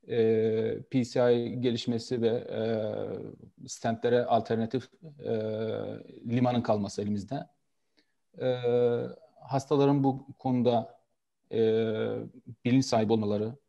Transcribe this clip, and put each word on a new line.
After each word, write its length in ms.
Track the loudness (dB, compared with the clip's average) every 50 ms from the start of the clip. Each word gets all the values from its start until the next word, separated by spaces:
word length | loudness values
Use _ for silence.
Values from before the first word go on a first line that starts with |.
| _
e, 680 | -2 0 2 2 4 4 2 2 2 0 0 -2 -2 -4 -6 -8 _
P 140 | -2 -2 -2
C 320 | 0 2 4 4 4 4
I 260 | 2 0 -4 -4 -2
gelişmesi 600 | 0 0 0 0 -2 -2 -4 -4 -4 -4 -2 0
ve, 60 | 0
e, 340 | 0 0 0 -4 -6 -6 -4 -2 -2 -2 -2 -2 -4 -4 -6 -6 -6 -8 -10 -10 -14 -16 -18 -20 -20 _ -20 -16
stentlere 580 | -16 -14 -6 -4 -4 -4 0 2 2 4 4 4
alternatif, 640 | 4 0 0 2 0 0 0 0 -2 -2 -6 -6 -8 _ _ -20 -20 -20 -10 -6
e, 80 | -4 -4 -2 -2 -4 -4 -4 -4 -4 -6 -6 -6 -8 -10 -12 -16 -18 -20 -14 -6
limanın 340 | -4 0 2 2 2 2 0
kalması 400 | 0 0 0 0 0 -4 -4 -4
elimizde. 460 | -4 -2 -4 -4 -4 -6 -8 -8 -8 _ _ _ _ _ _ _ _ _ _ _ _ _ _ _ _ _ _ -4
E, 60 | -2 -2 -2 0 0 2 2 4 4 2 2 0 -4 -6 -10 -14 -20 _ _ -20
hastaların 640 | -8 -2 -2 -2 0 2 2 4 6 4 4 4 4
bu 240 | 2 0 0 -8 -16 -20 _
konuda, 600 | -2 0 0 2 4 4 4 2 0 -2 -14 _ _ _ _ _ _ _ _ _ _ _
e, 80 | 0 2 2 4 4 2 0 0 -2 -2 -2 -4 -4 -6 -8 -10 -14 -20 _ -20 -20 _ _
bilinç 200 | 4 4 4 4
sahibi 280 | 4 2 2 4 4 2
olmaları 420 | 2 2 0 -2 -2 -2 -4 -6 -12 _